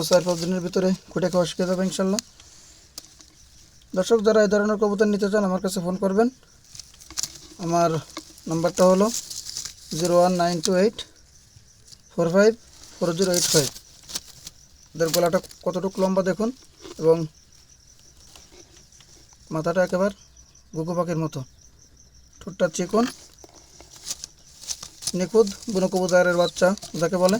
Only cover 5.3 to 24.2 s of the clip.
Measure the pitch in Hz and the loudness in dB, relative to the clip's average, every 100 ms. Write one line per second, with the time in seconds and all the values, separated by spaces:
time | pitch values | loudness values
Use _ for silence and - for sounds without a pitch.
5.3 | 208 196 185 185 185 175 185 196 196 247 | 0 0 -2 -4 -4 -4 -2 0 2 0
6.3 | - _ - _ - - - - - - | -2 _ -20 _ -20 -20 -20 -16 -12 -12
7.3 | - - - 170 170 170 160 - - - | -12 -20 -10 -2 0 2 0 -8 -16 -20
8.3 | - - 160 170 - 185 190 214 - - | -14 -6 -2 -2 4 4 6 2 -2 -10
9.3 | - - - - - - 156 170 175 180 | -14 -14 -12 -14 -16 -12 -4 2 4 4
10.3 | 180 175 175 190 180 214 - - - - | 2 0 0 0 2 2 -2 -12 -20 -20
11.3 | - _ - - _ - - _ - 165 | -20 _ -20 -20 _ -20 -20 _ -4 2
12.3 | 190 214 220 - - - - 170 165 185 | 4 4 2 -6 -20 -20 -4 -2 0 0
13.3 | 175 - 160 131 - - - - - - | 0 2 2 2 -4 -18 -20 -14 -14 -14
14.3 | - - - - - - 156 165 170 175 | -20 -20 -20 -20 -20 -14 -4 -2 2 2
15.3 | 180 - - 185 180 185 - 190 190 185 | 0 -4 -10 -6 -4 -6 -2 0 0 -2
16.3 | 175 226 - - - - - 160 165 156 | -2 -4 -6 -16 -20 -20 -2 2 2 0
17.3 | - _ - _ _ _ - - - - | -10 _ -20 _ _ _ -20 -20 -20 -20
18.3 | - - - - - - - - - - | -20 -20 -20 -20 -20 -20 -20 -20 -20 -20
19.3 | - - 156 160 185 180 180 202 - - | -20 -10 -6 -2 0 0 0 -2 -4 -16
20.3 | - - _ - 160 165 175 170 160 156 | -20 -20 _ -12 -8 -4 -4 -2 -2 -4
21.3 | 135 131 - - _ _ _ - - _ | -6 -12 -18 -20 _ _ _ -20 -20 _
22.3 | - 190 - 180 - 175 214 247 - - | -20 -14 -4 -2 -2 -2 0 0 -4 -20
23.3 | - - - - - - - - - | -20 -20 -20 -20 -20 -20 -16 -14 -14